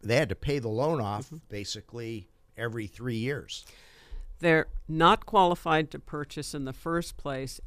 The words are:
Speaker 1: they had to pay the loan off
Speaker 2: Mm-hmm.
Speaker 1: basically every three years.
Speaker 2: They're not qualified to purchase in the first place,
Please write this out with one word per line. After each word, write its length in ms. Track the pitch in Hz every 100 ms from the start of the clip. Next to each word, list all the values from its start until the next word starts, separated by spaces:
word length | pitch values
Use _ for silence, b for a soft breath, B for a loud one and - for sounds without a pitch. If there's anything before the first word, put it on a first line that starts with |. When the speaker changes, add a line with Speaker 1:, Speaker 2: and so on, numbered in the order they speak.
Speaker 1:
they 140 | 101 120
had 120 | 143
to 40 |
pay 240 | - - 143
the 100 | 113
loan 320 | 110 147 160
off 260 | 104 104 131
Speaker 2:
Mm-hmm. 100 | 160 -
Speaker 1:
basically 800 | 104 104 107 - 117 117 113 92 _ _ -
every 280 | 117 117 107
three 280 | - 123 110
years. 480 | 120 139 - - - B B B B B B -
Speaker 2:
They're 260 | 175 160 - - -
not 360 | 156 170 220
qualified 680 | - 208 180 175 - 156 156
to 80 | 147
purchase 520 | - 151 143 - 147
in 120 | 151
the 80 | 131
first 440 | 131 170 170 170 -
place, 440 | 147 135 135 -